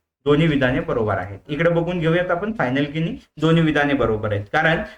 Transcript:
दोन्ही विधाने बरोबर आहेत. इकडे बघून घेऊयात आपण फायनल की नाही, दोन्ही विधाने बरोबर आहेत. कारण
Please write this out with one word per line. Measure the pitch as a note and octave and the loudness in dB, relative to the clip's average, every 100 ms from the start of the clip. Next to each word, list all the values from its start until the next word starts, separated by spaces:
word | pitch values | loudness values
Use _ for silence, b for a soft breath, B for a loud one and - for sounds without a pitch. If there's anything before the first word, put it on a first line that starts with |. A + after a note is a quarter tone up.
| _ _ | _ _
दोन्ही | C#3+ D3 E3 | 2 4 4
विधाने | C#3 B2+ C#3 | 2 0 0
बरोबर | - B2 G#2+ F#2+ | -2 -2 0 -2
आहेत. | F#2 G2 - | -6 -12 -8
इकडे | C#3+ E3 | 0 0
बघून | F3 E3+ F3+ | 2 -2 -2
घेऊयात | D#3+ E3+ F3+ | 0 0 0
आपण | E3+ - | -2 -4
फायनल | G#3+ B2+ C3+ D3 | -2 -2 0 -2
की | D#3 | -2
नाही, | E3 C4+ B - | -4 -6 B -2
दोन्ही | D#3 E3 | 2 4
विधाने | D#3+ D3 C#3+ | 4 2 0
बरोबर | C3+ A2+ G#2+ G#2+ | 0 0 0 -2
आहेत. | G2+ - | -4 -2
कारण | D3+ D#3+ E3 - | 0 2 0 -4